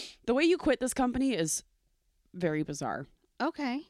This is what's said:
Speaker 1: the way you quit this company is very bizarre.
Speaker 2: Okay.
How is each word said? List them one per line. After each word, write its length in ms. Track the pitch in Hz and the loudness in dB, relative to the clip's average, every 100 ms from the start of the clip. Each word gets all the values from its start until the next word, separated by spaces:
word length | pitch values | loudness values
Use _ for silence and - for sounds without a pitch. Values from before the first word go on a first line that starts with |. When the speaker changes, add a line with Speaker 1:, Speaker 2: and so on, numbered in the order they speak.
| - - - | -12 -10 0
Speaker 1:
the 80 | |
way 100 | 247 | 4
you 140 | 330 359 | 4 4
quit 240 | - 254 | 2 2
this 120 | 254 | 0
company 400 | - 254 247 269 202 | 0 0 2 0 2
is 280 | 160 - - _ _ _ _ _ _ | 0 -2 -8 _ _ _ _ _ _
very 300 | 180 170 156 | -2 0 0
bizarre. 440 | 151 147 127 87 139 _ _ _ | -2 -4 -4 -4 -8 _ _ _
Speaker 2:
Okay. 440 | 277 - 277 254 - | -4 -2 -4 -6 -6